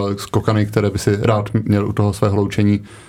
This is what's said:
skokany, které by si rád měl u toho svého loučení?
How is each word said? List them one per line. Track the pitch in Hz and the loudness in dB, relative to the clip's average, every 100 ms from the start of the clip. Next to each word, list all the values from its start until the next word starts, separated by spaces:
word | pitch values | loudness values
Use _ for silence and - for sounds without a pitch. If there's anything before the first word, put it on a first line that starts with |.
| 101 101 | 0 -4
skokany, | - 107 113 107 104 | -2 -2 0 0 0
které | 110 101 | 0 0
by | 101 | 0
si | - 101 | 0 0
rád | 110 107 104 | 2 0 0
měl | 113 - 101 104 | -2 0 0 0
u | |
toho | 104 104 | 0 0
svého | - 104 101 | 2 0 0
loučení? | 101 - 104 101 - - | 0 0 2 2 -4 -20